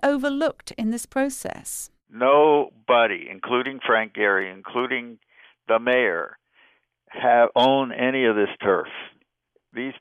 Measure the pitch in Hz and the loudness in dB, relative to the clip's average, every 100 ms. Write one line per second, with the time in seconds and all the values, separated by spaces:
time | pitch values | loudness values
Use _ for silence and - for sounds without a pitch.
0 | 277 285 277 277 320 - - - 220 233 | 0 0 -2 -2 -4 -6 -14 -8 -6 -6
1 | - 269 277 269 - - - - - _ | -6 -4 -4 -6 -10 -12 -12 -14 -14 _
2 | _ 113 127 147 156 147 - 113 110 120 | _ 0 4 6 6 4 0 -6 0 4
3 | 113 90 78 95 - 123 127 135 - 110 | 4 0 -10 -14 -4 -2 -2 -6 -2 0
4 | 110 107 104 95 95 95 - 123 123 127 | -2 -2 0 0 -2 -10 -8 -6 -4 -6
5 | 120 113 _ _ - _ - 113 120 127 | -8 -18 _ _ -20 _ -2 0 2 2
6 | 110 85 69 - _ _ _ _ _ _ | 2 -2 -6 -12 _ _ _ _ _ _
7 | _ - 127 120 117 120 131 135 127 - | _ -4 2 4 4 4 4 2 0 -4
8 | 127 131 120 104 101 - 101 90 - - | -2 0 0 2 -2 -2 0 0 -2 -12
9 | - _ _ _ _ _ _ 113 131 - | -18 _ _ _ _ _ _ -12 -10 -10